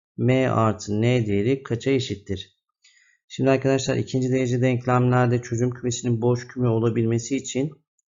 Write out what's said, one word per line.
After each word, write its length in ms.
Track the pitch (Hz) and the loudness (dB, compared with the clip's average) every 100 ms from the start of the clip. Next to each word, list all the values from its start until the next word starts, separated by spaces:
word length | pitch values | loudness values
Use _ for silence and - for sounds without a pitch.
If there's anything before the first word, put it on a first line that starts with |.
| _ - | _ -2
M 320 | 120 131 127 | 0 2 2
artı 520 | 110 110 98 - 104 | 2 2 0 -4 0
N 260 | 117 123 104 | 2 2 0
değeri 360 | 101 107 139 | 0 0 -2
kaça 280 | - 113 135 | -2 -4 0
eşittir? 680 | 135 120 95 - 95 - _ _ _ _ _ _ _ _ | 0 -2 -8 -8 -10 -10 _ _ _ _ _ _ _ _
Şimdi 220 | - 131 | -2 2
arkadaşlar, 480 | 131 135 135 131 123 | 2 2 0 0 -2
ikinci 340 | 113 131 127 | -2 -2 0
derece 300 | 131 127 123 | 0 0 2
denklemlerde 800 | 127 123 123 123 123 123 123 120 | 2 0 0 2 4 4 2 0
çözüm 300 | 120 117 123 | -2 -2 -2
kümesinin 500 | 123 123 - 127 113 | -2 -6 -2 -2 0
boş 260 | 120 123 - | 2 0 -4
küme 200 | 127 123 | -2 0
olabilmesi 720 | 113 117 113 113 117 117 135 | 2 2 2 0 0 -2 -4
için 340 | 131 127 151 - _ _ | -4 -4 -4 -6 _ _